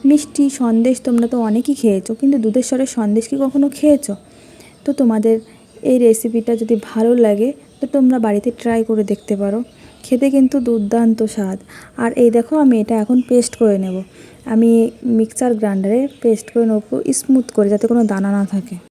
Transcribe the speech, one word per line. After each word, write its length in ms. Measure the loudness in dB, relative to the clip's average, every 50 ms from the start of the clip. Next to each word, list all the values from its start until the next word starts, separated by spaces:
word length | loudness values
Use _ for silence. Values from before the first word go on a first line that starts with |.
| 4
মিষ্টি 380 | 4 2 2 0 -4 -2 -2 -2 -2
সন্দেশ 460 | 0 -2 -2 0 2 2 2 2 0 0 -2
তোমরা 240 | -2 0 0 0
তো 100 | 0 -2 -2
অনেকেই 340 | -2 0 -2 -2 -2 -2 -4
খেয়েছো, 360 | 0 0 0 0 0 -4 -6 -6
কিন্তু 240 | 0 0 2 2
দুধের 260 | 2 0 0 0 0 -2
সরের 220 | 0 -2 -2 -4
সন্দেশ 380 | -4 -4 -4 -2 0 0 -2 -2
কি 80 | -2 -4 -4
কখনো 300 | -4 -2 0 0 0 0
খেয়েছো? 440 | -2 0 2 2 2 2 0 -8 -10 -12 -14 -20 -20 -20 -20 -20 -20 -20 -20 -20 -20 _ -6
তো 40 | -6 -2
তোমাদের 420 | 2 2 2 2 2 2 2 0 0 -2 -12 -20 _ _ _ _ -4
এই 160 | 0 2 2
রেসিপিটা 560 | 4 4 4 4 2 -2 -4 -4 -2 -2 -2 -4
যদি 200 | -4 0 -2 -2 -2 -2
ভালো 280 | -6 -2 0 2 2 4
লাগে, 340 | 4 4 2 2 0 0 -2 -4 -8 -18 -20 -12
তো 100 | -10 -8
তোমরা 300 | -4 0 2 2 2 2 2
বাড়িতে 300 | 0 0 -2 -2 -2 -4
ট্রাই 280 | -6 -4 -4 -2 -2 0 0
করে 200 | 0 -2 -2 0
দেখতে 300 | -2 -4 -6 -4 -6 -4
পারো। 240 | -2 -2 -4 -4 -6 -8 -10 _ -20 -20 -20 -20 _ -4
খেতে 260 | -2 0 0 0 2
কিন্তু 260 | 2 2 2 2 0 -2
দুর্দান্ত 600 | -2 0 -2 -2 -2 0 0 2 2 2 2 0 -2
স্বাদ। 340 | -4 -2 -6 -6 -6 -6 -10 -12 -20 -20 -20 -20 -20 _
আর 140 | -4 -4 -4 2
এই 140 | 2 2 4
দেখো, 240 | 4 2 -2 0 0
আমি 200 | 2 4 4 4 2
এটা 160 | 0 -2 -2
এখন 220 | -2 0 0 0 0
পেস্ট 320 | 0 2 0 0 0 0 -2
করে 220 | 0 0 2 2
নেব। 180 | 0 -2 -6 -6 -8 -10 -12 -18 -20 -20 -20 -20 -18 _
আমি 240 | -2 0 2 4 4 4 4 2 0 -4 -6 -4
মিক্সার 460 | -2 0 0 0 -2 -4 -4 -2 -2 0
গ্রাইন্ডারে 540 | 0 -2 -2 -2 -2 -2 0 0 0 -2 -4 -8 -2
পেস্ট 240 | 0 0 0 0 -4 -4
করে 160 | -2 0 0
নেব 140 | 2 0 -2
পুরো 220 | -2 -4 -6 -4 -2 -4 -4
স্মুথ 320 | -4 0 2 2 2 2 0
করে, 160 | -2 0 0 2
যাতে 160 | 0 0 0
কোনো 140 | 0 2 2 0
দানা 280 | 0 -2 -2 -2 -2
না 140 | -2 -2 -2
থাকে। 300 | -2 -4 -6 -6 -8 -14 -16 -16 _